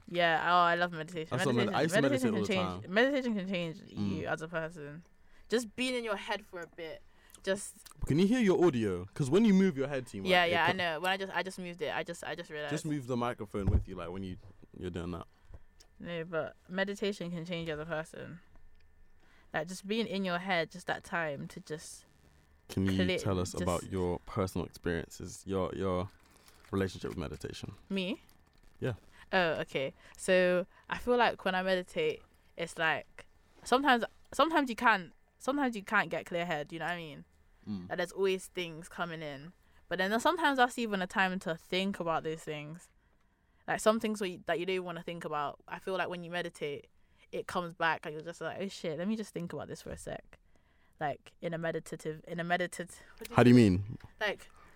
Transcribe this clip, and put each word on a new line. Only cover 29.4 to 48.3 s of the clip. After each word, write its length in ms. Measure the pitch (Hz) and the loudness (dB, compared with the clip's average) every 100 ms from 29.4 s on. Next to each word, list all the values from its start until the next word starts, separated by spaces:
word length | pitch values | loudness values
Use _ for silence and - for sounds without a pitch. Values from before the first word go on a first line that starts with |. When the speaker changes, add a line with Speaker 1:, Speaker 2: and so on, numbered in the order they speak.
| 170 - | 2 0
Speaker 1:
okay. 320 | 160 151 139 - - - | -4 -4 -4 -8 -20 -4
So 480 | - 185 180 180 190 - - | 4 6 6 4 -2 -10 -10
I 80 | - | -4
feel 200 | 240 240 | 2 4
like 260 | 220 - 190 | 4 2 -2
when 80 | 185 | 0
I 60 | |
meditate, 580 | 185 185 180 180 156 - - _ _ - | 0 0 0 -2 -2 -2 -10 _ _ -10
it's 200 | 165 - | -8 0
like 460 | 160 139 - - - _ _ - | 0 0 -4 -18 -20 _ _ -10
sometimes, 400 | - 254 285 240 - - - | 2 4 6 4 2 -8 -2
sometimes 360 | - 320 320 254 | 2 4 4 2
you 40 | 214 | 4
can't, 360 | 247 202 226 - _ _ | 4 4 0 -16 _ _
sometimes 360 | - 285 254 208 | -2 0 0 -2
you 80 | |
can't 260 | 196 208 175 | 0 2 2
get 160 | 165 - | -2 -2
clear 180 | 175 175 | -4 -2
head. 260 | 151 147 | -4 -4
You 80 | 165 | -6
know 60 | 160 | -4
what 60 | |
I 40 | 175 | -4
mean? 280 | 160 143 - _ _ _ 107 | -8 -14 -18 _ _ _ -8
Speaker 2:
Mm. 200 | 98 90 | -8 -4
Speaker 1:
Like, 100 | 165 | -4
there's 120 | 175 | -2
always 360 | 180 196 190 - | 0 0 0 -4
things 420 | 180 170 156 175 | -8 -8 -8 -10
coming 320 | - 170 160 | -6 -6 -6
in, 300 | 151 139 165 - _ - - | -8 -10 -14 -20 _ -18 -4
but 120 | 175 | 0
then 200 | 190 226 | 2 2
sometimes 380 | 302 339 302 262 | 2 4 4 4
that's 220 | 247 247 | 4 2
even 200 | 226 196 | -2 -2
a 20 | 180 | 0
time 300 | 208 185 185 | 2 2 0
to 120 | 185 165 | -4 -6
think 440 | - 185 196 190 | -2 0 0 -2
about 240 | 165 156 | -2 -2
those 160 | 160 160 | -2 -6
things. 500 | - 151 147 170 - _ _ _ _ _ _ _ - | -8 -10 -10 -14 -18 _ _ _ _ _ _ _ -4
Like, 120 | 165 | 2
some 200 | 214 220 | 2 2
things 200 | 220 208 | 0 -2
where 80 | 185 | -4
you, 80 | 175 - | -4 -2
that 120 | 165 | -2
you 60 | 175 | 0
don't 180 | 185 | -2
wanna 200 | 180 170 | -4 -8
think 200 | 175 170 | -8 -8
about. 360 | 165 151 233 - - | -4 -4 -4 -6 -12
I 100 | 175 | -10
feel 180 | 196 185 | -4 -2
like 140 | 165 | -2
when 140 | 175 | -4
you 80 | 170 | -6
meditate, 560 | 175 170 - 151 139 - _ _ _ _ | -6 -6 -6 -8 -8 -12 _ _ _ _
it 140 | 185 - | -10 -4
comes 300 | 190 170 - | -4 -4 0
back 300 | 165 151 165 | 0 0 -4
and 60 | 151 | -10
you're 80 | |
just 180 | 165 | -10